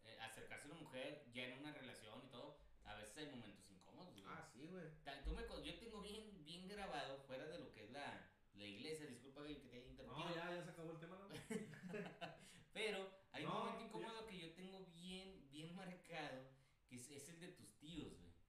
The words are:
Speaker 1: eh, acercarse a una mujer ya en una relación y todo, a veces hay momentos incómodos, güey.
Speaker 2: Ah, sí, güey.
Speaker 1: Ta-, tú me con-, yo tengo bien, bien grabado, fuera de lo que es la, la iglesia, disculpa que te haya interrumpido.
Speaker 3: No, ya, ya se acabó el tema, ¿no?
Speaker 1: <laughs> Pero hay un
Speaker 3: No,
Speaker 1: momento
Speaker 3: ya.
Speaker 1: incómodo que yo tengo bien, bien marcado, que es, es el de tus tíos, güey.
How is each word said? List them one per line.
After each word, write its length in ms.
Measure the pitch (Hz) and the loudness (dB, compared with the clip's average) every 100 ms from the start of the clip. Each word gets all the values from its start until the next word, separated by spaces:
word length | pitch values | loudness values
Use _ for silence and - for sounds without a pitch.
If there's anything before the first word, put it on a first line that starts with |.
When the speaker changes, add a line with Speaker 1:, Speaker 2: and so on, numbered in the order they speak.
Speaker 1:
eh, 140 | 110 113 | -8 0
acercarse 460 | 110 120 113 110 143 | 0 0 -2 -2 -2
a 40 | |
una 80 | 143 | -4
mujer 440 | 156 127 143 147 131 | 0 4 4 2 -2
ya 120 | 123 127 | 2 2
en 140 | 131 | 2
una 120 | 151 | 0
relación 500 | 139 127 107 107 113 131 | -2 -2 -4 -4 -6 -4
y 40 | |
todo, 260 | 120 - - - - 107 | -4 -4 -6 -12 -10 -4
a 100 | 104 | -2
veces 220 | 107 151 | -2 0
hay 120 | 147 | 0
momentos 400 | 127 104 95 95 | 0 -2 -6 -10
incómodos, 420 | 95 - - 180 | -12 -12 -8 -6
güey. 100 | 107 95 | -6 -4
Speaker 2:
Ah, 180 | 156 - | -4 -4
sí, 140 | 113 156 | -4 -2
güey. 200 | 185 156 151 | -2 -2 -2
Speaker 1:
Ta-, 180 | 143 139 | -2 2
tú 80 | - | 4
me 140 | 220 220 | 4 4
con-, 160 | 180 | 2
yo 140 | 147 170 | 2 0
tengo 240 | 226 214 | -2 -2
bien, 420 | 202 214 214 190 | 0 -2 -2 -6
bien 240 | 151 175 185 | -2 -2 0
grabado, 520 | 202 190 - 135 139 135 | 0 4 4 4 2 0
fuera 180 | 131 151 | 0 2
de 140 | 165 | 0
lo 120 | - | -2
que 120 | 107 | -4
es 80 | 104 | -4
la, 400 | 135 139 101 - - - 101 | 0 0 -2 -6 -14 -14 -4
la 100 | 101 | -2
iglesia, 400 | 101 147 156 139 | 0 2 2 2
disculpa 400 | 120 135 131 147 | -2 -6 -4 0
que 80 | 139 | 0
te 220 | 123 120 | -2 -6
haya 80 | 127 | -6
interrumpido. 420 | 127 120 135 175 | -4 -2 2 4
Speaker 3:
No, 60 | 165 | 6
ya, 200 | 175 175 | 6 4
ya 80 | |
se 80 | 165 | 2
acabó 200 | 165 165 | 0 0
el 60 | 160 | 0
tema, 200 | 165 190 | -2 -4
¿no? 80 | 202 | -2
Speaker 1:
<laughs> 800 | 151 - 220 - - 180 208 180 - 170 - - - - | -2 4 4 4 -2 2 2 2 0 -4 -4 -8 -12 -4
Pero 360 | 196 214 190 190 - - | 4 6 6 4 -2 -6
hay 140 | 139 151 | 2 6
un 60 | |
Speaker 3:
No, 80 | 202 233 | 6 6
Speaker 1:
momento 140 | - | 4
Speaker 3:
ya. 60 | 233 - - | 2 2 2
Speaker 1:
incómodo 220 | 226 - | 2 0
que 120 | 185 | 0
yo 140 | 165 | -2
tengo 320 | 165 185 190 180 | -2 -4 -2 -6
bien, 540 | 165 180 185 190 190 135 | -4 -2 0 -2 -6 -6
bien 260 | 143 165 180 | -4 -2 -2
marcado, 680 | 180 180 - 165 147 131 135 - - - - | -2 -4 -2 2 2 0 -4 -10 -18 -20 -8
que 80 | 123 | -6
es, 140 | 127 | -4
es 200 | 143 - | -4 -4
el 100 | 165 | -4
de 80 | 180 | -4
tus 280 | - 117 - | -6 -10 -10
tíos, 360 | 151 165 110 - | -2 0 0 -2
güey. 120 | 87 - | -8 -10